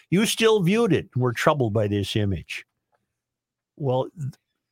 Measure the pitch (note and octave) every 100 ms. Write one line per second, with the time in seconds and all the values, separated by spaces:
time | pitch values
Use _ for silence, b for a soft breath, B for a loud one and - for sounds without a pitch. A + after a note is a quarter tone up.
0 | B F3+ A3 - A3 G#3+ E3+ A3 A#3 A#2
1 | - B2 B2 A#2 E3 D3+ A#2 A2 G#2 G2+
2 | F#2+ A2 G2+ E2+ - - - _ _ _
3 | _ _ _ _ _ _ _ - C#3 B2+
4 | - F3+ C#3 - _ _ _